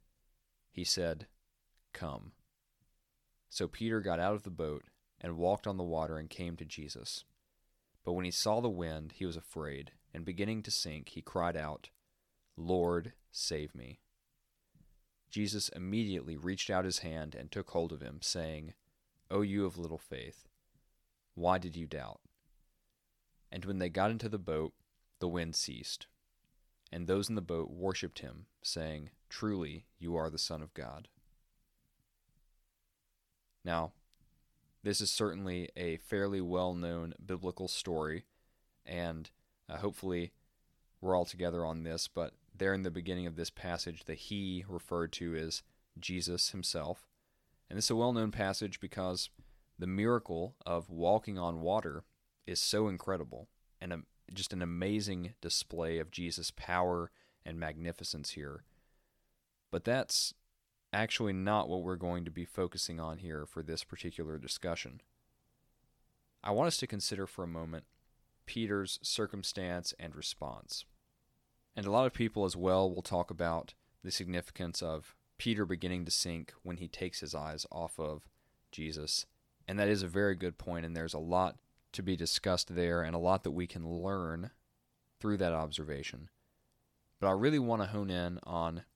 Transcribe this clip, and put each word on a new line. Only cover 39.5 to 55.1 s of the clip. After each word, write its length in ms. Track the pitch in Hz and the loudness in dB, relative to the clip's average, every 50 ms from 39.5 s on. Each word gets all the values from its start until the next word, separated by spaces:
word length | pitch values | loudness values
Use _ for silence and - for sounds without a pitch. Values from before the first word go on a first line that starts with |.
| _ _ _ - | _ _ _ -10
uh, 80 | 80 | -6
hopefully 560 | 76 98 101 90 - - 95 90 87 87 85 - _ _ _ _ _ _ _ _ _ _ _ _ _ | -4 -2 -2 -2 -2 -2 0 0 0 0 -2 -6 _ _ _ _ _ _ _ _ _ _ _ _ _
we're 140 | 95 92 92 | 2 4 4
all 100 | 90 87 | 6 4
together 400 | - - 87 87 85 85 87 82 | 2 0 -2 0 0 0 0 0
on 200 | 80 80 82 80 | 0 -2 -2 -4
this, 240 | 82 80 82 - - | -4 -2 -2 -4 -4
but 260 | - 87 82 - - _ _ _ - | -2 -2 -4 -4 -6 _ _ _ -6
there 200 | - 98 95 98 | 0 2 4 4
in 80 | 95 95 | 4 2
the 80 | 95 | 0
beginning 360 | 80 90 85 92 90 90 90 | -2 -2 -2 -2 -2 -2 -2
of 100 | 85 82 | -2 -4
this 120 | 82 82 - | -4 -4 -6
passage, 540 | - - - 90 85 85 - 90 80 76 - | -6 -6 -4 -2 -2 -2 -2 -4 -6 -8 -8
the 100 | - 80 | -8 -8
he 500 | - - - 104 101 98 95 92 90 92 98 | -8 -6 -6 -4 -4 -2 -2 -2 -4 -4 -6
referred 440 | 92 85 - - 87 87 85 80 - | -6 -8 -4 -2 0 2 2 0 0
to 220 | - 87 85 82 | -2 -2 -2 -2
is 280 | 80 80 80 80 - - _ _ _ _ _ _ 87 | -2 -2 -2 -4 -6 -6 _ _ _ _ _ _ -10
Jesus 520 | - - 90 90 80 85 87 87 - - | -6 -4 -2 0 0 0 0 0 0 0
himself. 580 | - 95 87 - - 85 73 80 90 - - _ _ _ _ _ _ _ _ _ _ _ _ - | -2 -2 -2 -2 -2 -2 -2 -2 -4 -6 -8 _ _ _ _ _ _ _ _ _ _ _ _ -8
And 80 | - | -2
this 100 | 101 110 | 0 2
is 40 | - | 4
a 60 | 117 | 4
well-known 360 | 113 120 123 120 117 110 107 101 | 4 4 4 4 4 2 2 2
passage 480 | 113 101 95 95 - 110 98 95 - | 2 2 2 2 0 -2 -4 -4 -6
because 500 | - - - 101 92 92 90 87 - - - - - - - - _ _ _ - | -8 -8 -4 -2 -2 0 0 -2 -2 -4 -8 -14 -20 -20 -20 -20 _ _ _ -6
the 80 | 90 | -4
miracle 680 | 90 92 98 107 117 120 117 - - 87 82 87 117 127 - - | -2 2 2 4 4 4 4 2 -2 -2 -2 -2 -4 -6 -8 -4
of 240 | 90 87 85 82 - | 0 0 0 0 -2
walking 480 | 85 82 85 90 104 113 - 113 101 92 | -2 2 6 6 6 6 4 0 -2 0
on 240 | 87 87 85 80 80 | 0 0 0 0 2
water 420 | 87 101 110 110 80 71 80 - _ _ _ _ _ _ _ _ | 4 4 4 2 0 -4 -8 -10 _ _ _ _ _ _ _ _
is 140 | - 87 - | -6 -2 0
so 280 | - - - 104 110 104 | 0 2 4 4 4 2
incredible 600 | 92 87 - - 95 87 76 60 62 62 104 - _ _ _ _ _ _ | 2 -2 -2 -2 -2 -2 -2 -4 -8 -10 -14 -16 _ _ _ _ _ _
and 120 | - 90 87 | -6 -4 -4
a, 100 | 82 - - _ _ _ - 92 | -6 -6 -10 _ _ _ -12 -8
just 180 | 98 92 - 104 | -6 -4 -4 -2
an 80 | 90 | -2
amazing 720 | 90 85 85 87 92 98 107 107 101 101 | 0 0 0 0 2 2 2 2 2 0